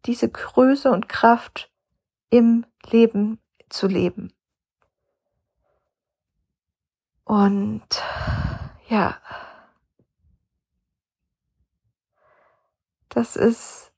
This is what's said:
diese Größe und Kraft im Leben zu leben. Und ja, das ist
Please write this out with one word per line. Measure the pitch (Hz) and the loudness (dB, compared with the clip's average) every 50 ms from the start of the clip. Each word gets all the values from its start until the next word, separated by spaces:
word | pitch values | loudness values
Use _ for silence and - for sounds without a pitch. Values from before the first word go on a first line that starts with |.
| - | -4
diese | - 240 - - - | -6 -4 -4 -4 -6
Größe | - - - - - - 254 262 277 277 - 269 | -6 -10 -14 -4 2 4 4 4 4 2 2 0
und | 220 185 - - | 0 0 -2 -6
Kraft | - - - 233 233 233 - - _ - - _ _ _ _ _ _ _ _ _ _ _ _ _ | -4 2 4 4 4 4 0 -14 _ -16 -18 _ _ _ _ _ _ _ _ _ _ _ _ _
im | 226 240 233 233 233 233 233 _ _ _ - - | 4 6 6 6 4 2 -2 _ _ _ -8 0
Leben | - 226 233 226 - 202 208 214 220 - _ _ _ _ _ _ | 4 4 4 4 4 -2 -4 -4 -6 -10 _ _ _ _ _ _
zu | - - - | -6 -2 -2
leben. | 190 190 180 185 175 - - - 92 _ _ _ _ _ _ _ _ _ _ _ _ _ _ _ _ _ _ _ _ _ _ _ _ _ _ _ _ _ _ _ _ _ _ _ _ _ _ _ _ _ _ _ _ _ _ _ _ _ _ _ _ _ _ _ _ _ _ _ | 0 0 0 -2 -2 -4 -8 -16 -16 _ _ _ _ _ _ _ _ _ _ _ _ _ _ _ _ _ _ _ _ _ _ _ _ _ _ _ _ _ _ _ _ _ _ _ _ _ _ _ _ _ _ _ _ _ _ _ _ _ _ _ _ _ _ _ _ _ _ _
Und | - 220 202 202 196 202 202 202 208 220 214 - _ - - - - - - - - - - - - - - - - - - _ - | -2 2 2 2 2 2 -2 -4 -6 -8 -10 -8 _ -8 -6 -6 -8 -8 -8 -6 -6 -4 -4 -4 -6 -6 -8 -12 -16 -16 -20 _ -2
ja, | 233 208 180 - - - _ - - - - - - - _ _ _ _ _ _ _ _ _ _ _ _ _ _ _ _ _ _ _ _ _ _ _ _ _ _ _ _ _ _ _ _ _ _ _ _ _ _ _ _ _ _ _ _ _ 110 _ _ _ _ _ _ _ _ _ _ _ _ _ _ _ _ _ _ _ _ _ _ _ _ | 0 0 0 -2 -4 -10 _ -18 -18 -18 -18 -20 -20 -20 _ _ _ _ _ _ _ _ _ _ _ _ _ _ _ _ _ _ _ _ _ _ _ _ _ _ _ _ _ _ _ _ _ _ _ _ _ _ _ _ _ _ _ _ _ _ _ _ _ _ _ _ _ _ _ _ _ _ _ _ _ _ _ _ _ _ _ _ _ _
das | - 240 233 - - | -4 -4 -4 -2 -2
ist | - - 233 233 - - - - - - _ _ | 0 0 0 0 -2 -8 -12 -12 -14 -16 _ _